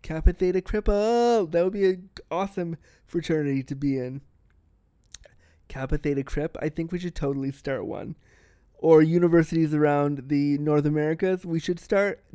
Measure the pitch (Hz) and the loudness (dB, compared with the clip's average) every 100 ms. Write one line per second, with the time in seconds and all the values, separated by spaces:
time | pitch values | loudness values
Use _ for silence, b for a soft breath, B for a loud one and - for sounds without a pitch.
0 | - 160 170 175 185 185 180 214 208 202 | -8 2 2 4 0 0 -2 -4 0 0
1 | 214 240 240 233 170 170 185 202 190 185 | 2 2 2 2 0 0 0 2 0 0
2 | 190 - - 170 196 - 175 165 b b | -8 -20 -8 -6 -6 -6 -6 -8 b b
3 | b 175 160 160 143 135 131 139 143 135 | b -8 -2 -2 0 -4 -4 -4 -2 -2
4 | 127 135 - _ _ _ _ _ _ _ | -6 -10 -16 _ _ _ _ _ _ _
5 | _ - b b b b _ 135 135 151 | _ -20 b b b b _ -10 -4 -2
6 | 151 139 139 - 156 - 156 151 165 180 | -2 -4 -4 -4 -6 -6 -8 -6 -6 -6
7 | 180 - 143 139 135 139 - 131 - 98 | -8 -6 -6 -4 -6 -8 -8 -8 -8 -10
8 | - 151 b b b b b _ 160 160 | -12 -16 b b b b b _ 6 8
9 | 160 170 175 170 165 165 156 151 151 143 | 8 4 4 4 4 0 0 2 2 2
10 | 143 143 131 143 143 143 147 147 147 151 | 0 -2 -2 0 0 0 2 2 2 0
11 | 151 160 185 185 175 165 - 175 - 202 | 0 0 -2 -2 -4 -6 -4 -6 -2 0
12 | 202 - _ | 0 -4 _